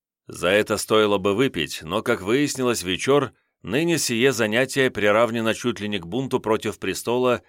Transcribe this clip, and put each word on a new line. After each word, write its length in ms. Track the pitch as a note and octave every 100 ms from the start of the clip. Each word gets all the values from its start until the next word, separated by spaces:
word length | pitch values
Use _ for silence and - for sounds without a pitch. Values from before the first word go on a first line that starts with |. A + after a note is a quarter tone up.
| _ _ -
За 220 | - F2
это 280 | G2+ G#2 G2+
стоило 400 | - A2 G#2+ G2+
бы 180 | G2 G2+
выпить, 460 | C3+ F2 D2+ -
но, 180 | D#2 G2+
как 200 | A#2+ A2+
выяснилось, 640 | F#2 C3+ C#3+ C3 B2 A2
вечер — 500 | F2+ F#2 - C#3+ B2+ _ _ _
ныне 360 | F2+ B2+ E3+ D#3+
сие 340 | - A2+ C3+
занятие 580 | A2+ G#2+ A2+ C3 C#3 C3
приравнено 640 | G2+ G#2 G#2 A#2 A#2 A2+
чуть 260 | G#2 B2 G#2
ли 80 | G#2
не 120 | G#2
к 60 | E2+
бунту 340 | A2+ C3+ B2
против 400 | G#2+ A2 A2 F#2+
престола 640 | F#2+ F2 B2 A#2+ B2+ A#2